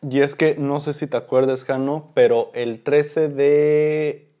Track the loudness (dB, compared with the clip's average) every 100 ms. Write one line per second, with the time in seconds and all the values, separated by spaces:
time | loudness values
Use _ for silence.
0 | -2 0 0 2 0 0 -4 -4 -6 -8
1 | -6 -6 -2 0 0 -2 -4 -4 -4 -6
2 | -6 2 4 4 -2 -6 -8 -6 0 0
3 | 0 -2 -2 2 2 4 2 2 0 -2
4 | -4 -6 _ _